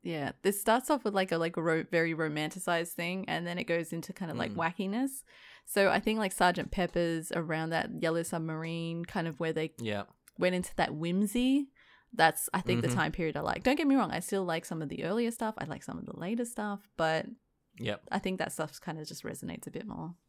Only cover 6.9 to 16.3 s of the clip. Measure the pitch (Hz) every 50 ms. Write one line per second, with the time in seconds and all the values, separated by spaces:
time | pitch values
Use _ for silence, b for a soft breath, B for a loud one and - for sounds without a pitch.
6.9 | - 175 170 165 165 160 160 - - 175 165 165 160 160 160 160 165 160 - -
7.9 | - - 170 165 165 170 170 - - 165 160 165 160 156 160 165 165 165 165 165
8.9 | 165 170 170 - - 202 165 165 156 - 170 160 160 160 160 160 _ - 120 110
9.9 | 104 101 101 - - _ _ - _ - 175 185 180 180 180 - - - 165 -
10.9 | - 151 160 170 180 190 208 202 - 240 247 254 269 285 277 - b b b b
11.9 | b b b b - - 160 160 - - - - - 175 - - - 120 - -
12.9 | 123 175 156 156 - - 165 160 - 143 160 - - - - 254 285 302 330 277
13.9 | 269 269 208 160 - 160 175 - 208 196 190 175 165 170 165 - 170 160 156 139
14.9 | 135 - - 165 196 233 240 226 226 - 233 220 214 - - - 156 - - -
15.9 | - - - - - - 165 185